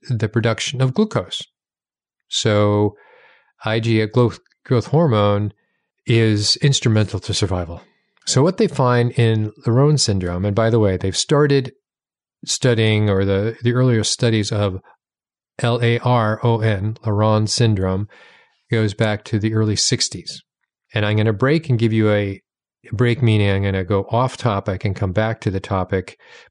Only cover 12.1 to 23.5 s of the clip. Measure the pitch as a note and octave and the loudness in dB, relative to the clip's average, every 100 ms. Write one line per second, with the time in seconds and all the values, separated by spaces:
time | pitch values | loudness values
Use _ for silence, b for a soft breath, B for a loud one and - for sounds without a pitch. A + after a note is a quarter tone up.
12.1 | _ _ _ - - B2+ A2+ A2 G#2+ G#2+ | _ _ _ -8 -2 0 2 2 2 2
13.1 | G2 G2 G2 A2 A2+ A#2+ A#2+ B2+ A2+ G#2 | 2 0 0 -2 -2 -2 2 2 2 0
14.1 | - A#2+ A2 G2+ G#2 G2+ F#2 b b _ | -2 0 0 -2 -2 -2 -4 b b _
15.1 | _ _ _ _ - A#2+ A#2 A#2 A#2 B2+ | _ _ _ _ -6 -2 0 0 0 0
16.1 | B2 G#2+ A2 A#2 A2+ A2 G2 G#2+ A2+ A2 | 2 0 0 0 0 0 0 -4 -6 -4
17.1 | G#2 G#2+ G#2+ G#2+ - A2+ G2+ F#2 F#2+ G#2 | 0 2 2 0 0 0 2 0 -2 -6
18.1 | b b b b b b A#2 G#2+ - A2 | b b b b b b -2 0 0 -2
19.1 | G#2 - G#2+ A2 A2 G#2+ G2 - A#2+ - | -4 -4 -4 -2 0 0 0 -2 -2 -4
20.1 | F2+ - - _ _ _ _ _ A2 G#2 | -8 -14 -18 _ _ _ _ _ -2 0
21.1 | G#2+ A2 G2+ C3 D#3+ C#3+ A#2 A2+ A2 G#2+ | 2 0 0 0 0 0 0 2 2 2
22.1 | G#2 G2+ F#2+ _ _ _ _ - G#2 A#2+ | 2 -2 -8 _ _ _ _ -8 -2 0
23.1 | A#2 A#2 G#2+ G2+ | 2 2 2 2